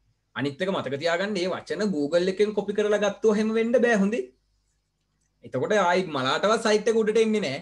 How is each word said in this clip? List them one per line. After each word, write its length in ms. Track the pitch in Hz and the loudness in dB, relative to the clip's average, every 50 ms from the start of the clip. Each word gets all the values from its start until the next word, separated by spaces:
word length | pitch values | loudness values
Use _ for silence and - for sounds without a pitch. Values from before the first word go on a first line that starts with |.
| _ _ _ _ _ _ - | _ _ _ _ _ _ -8
අනිත් 260 | 107 127 143 139 - | -6 -4 -4 -4 -4
එක 80 | 185 190 | -4 -2
මතක 280 | 190 151 117 131 131 139 | -2 -2 -4 -4 -4 -4
තියාගන්න, 340 | 160 170 165 175 190 208 | -2 -2 0 0 -2 -2
මේ 160 | 214 180 175 185 | -2 -2 -2 -2
වචන 340 | 160 107 - - 151 175 208 208 | -4 -6 -6 -8 -6 -4 -2 -2
Google 400 | 175 147 143 143 165 175 180 190 | 0 -2 0 0 2 2 2 0
එකෙන් 240 | 190 190 208 208 | 0 0 0 0
කොපි 220 | 208 202 196 196 208 | 0 -2 -4 -2 -2
කරලා 260 | 214 214 208 208 202 | -2 0 0 0 0
ගත්තොත් 300 | 202 202 202 - - 220 | 0 0 -2 0 2 2
එහෙම 240 | 208 208 214 220 220 | 2 2 2 0 0
වෙන්න 180 | 226 226 233 240 | 0 0 2 2
බෑ 220 | 254 233 240 233 | 2 4 4 4
හොඳේ. 280 | 202 196 202 220 254 - - - _ _ _ _ _ _ _ _ _ _ _ _ _ _ _ _ _ _ _ _ _ - | 4 2 2 0 -2 -4 -8 -12 _ _ _ _ _ _ _ _ _ _ _ _ _ _ _ _ _ _ _ _ _ -14
එතකොට 300 | 113 107 127 139 165 208 | -8 -6 -4 -2 0 2
ආයි 300 | 208 185 175 180 185 180 | 2 2 2 2 0 0
මලාටවත් 580 | 160 151 135 127 131 147 160 196 196 226 226 220 | -2 -4 -4 -2 -2 0 0 0 0 0 0 2
සයිට් 260 | 220 208 214 202 233 | 2 0 2 2 2
එක 60 | 220 | 2
උඩට 220 | 226 220 202 220 226 | 2 2 2 2 2
එන්නේ 240 | 220 220 214 214 | 2 2 2 0
නෑ. 180 | 185 143 131 143 | -2 -4 -6 -8